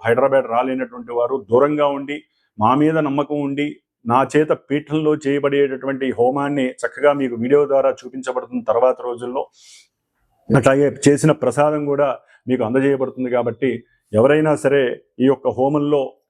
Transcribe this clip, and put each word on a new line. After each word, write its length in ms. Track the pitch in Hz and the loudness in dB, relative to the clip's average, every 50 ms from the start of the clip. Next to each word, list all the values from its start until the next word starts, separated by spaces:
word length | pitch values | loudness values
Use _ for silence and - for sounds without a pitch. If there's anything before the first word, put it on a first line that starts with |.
| - | -2
హైదరాబాద్ 400 | 113 117 123 135 135 135 135 123 | 0 2 2 2 2 2 2 0
రాలేనటువంటి 680 | 113 113 120 127 131 131 131 127 117 120 123 117 120 | 0 -2 -2 -2 -2 -4 -4 -6 -8 -10 -16 -14 -8
వారు 340 | 120 120 120 120 135 135 98 98 | -4 -2 -2 -2 -2 -6 -2 0
దూరంగా 360 | 113 127 139 147 151 147 147 143 | 2 2 4 2 2 0 0 0
ఉండి 300 | 139 139 139 139 147 151 - _ _ _ _ _ _ - | -2 -4 -6 -10 -10 -12 -12 _ _ _ _ _ _ 2
మా 160 | 107 113 131 | 2 4 4
మీద 220 | 147 151 156 160 160 | 4 2 2 2 0
నమ్మకం 420 | 151 143 139 147 143 - 147 147 | 0 0 -2 -2 -4 -4 -4 -6
ఉండి 260 | 143 139 139 139 147 147 - - _ _ _ _ _ | -6 -6 -4 -4 -6 -6 -6 -12 _ _ _ _ _
నా 220 | 117 120 131 135 123 - 147 | 0 0 2 0 2 2 0
చేత 140 | 156 151 | 2 2
పీఠంలో 640 | 160 - - _ 139 147 147 - 147 156 156 151 151 | -2 -4 -4 _ -4 -4 -4 -4 -4 -2 0 0 -2
చేయబడేటటువంటి 920 | 151 151 139 139 143 139 143 139 143 143 135 135 123 127 135 135 131 135 131 113 - | -2 -2 -2 -2 -2 -2 0 2 2 0 0 0 -6 -6 -6 -6 -4 -4 -4 -2 0
హోమాన్ని 480 | 120 127 135 143 139 143 143 139 127 127 - - | 0 0 0 -2 -4 -2 -2 -2 -2 -4 -4 -6
చక్కగా 320 | - 117 - 131 139 147 143 | -8 -8 -6 0 2 2 2
మీకు 220 | 143 135 127 120 | 2 -2 -4 -4
వీడియో 260 | 113 117 123 143 147 147 | -4 0 2 2 2 2
ద్వారా 240 | 135 139 135 131 135 | 2 0 0 2 0
చూపించబడుతున్న 720 | 131 - 131 123 135 135 127 131 123 127 120 117 123 123 113 113 | -2 -4 -8 -14 -14 -10 -8 -6 -6 -6 -8 -8 -10 -8 -4 -2
తర్వాత 300 | 107 117 123 127 123 - | 0 2 2 2 0 -2
రోజుల్లో, 460 | 120 123 120 117 123 123 127 139 - - _ _ _ - - - _ _ _ _ _ _ _ _ _ _ _ _ _ - - 135 | -6 -8 -8 -8 -10 -8 -6 -8 -8 -8 _ _ _ -20 -20 -20 _ _ _ _ _ _ _ _ _ _ _ _ _ 0 0 4
అట్లాగే 280 | 107 135 135 139 143 139 110 - - 139 | 4 4 4 4 2 0 0 2 2 2
చేసిన 240 | 143 131 - 156 | 4 4 4 2
ప్రసాదం 540 | 139 - - 123 120 143 147 151 151 151 147 | 2 2 0 -2 0 2 0 0 0 -2 -2
కూడా 220 | 143 139 139 143 135 120 - - _ _ _ _ 120 | -4 0 0 0 0 -2 -6 -10 _ _ _ _ -4
మీకు 160 | 127 123 117 | -2 -2 -2
అందజేయబడుతుంది. 680 | 107 123 135 135 139 139 131 131 127 120 127 127 123 | -2 0 0 2 2 0 0 -2 -4 -4 -6 -6 -2
కాబట్టి 540 | 120 120 117 117 110 - 135 131 113 117 - _ _ _ _ _ 104 | -2 -2 -2 -2 -4 -4 -4 -4 -4 -6 -10 _ _ _ _ _ 0
ఎవరైనా 420 | 107 120 135 147 156 156 156 151 | 2 4 4 4 4 2 2 0
సరే 460 | - - 139 143 143 131 120 120 - - _ _ - | 0 0 0 2 2 2 0 -2 -6 -12 _ _ 0
ఈ 60 | 123 | 0
యొక్క 220 | 135 131 131 - 127 | 2 2 2 -2 -4
హోమంలో 680 | 110 117 131 139 151 147 147 147 147 143 131 131 - _ _ _ | -2 0 0 0 0 0 0 0 0 0 -2 -4 -8 _ _ _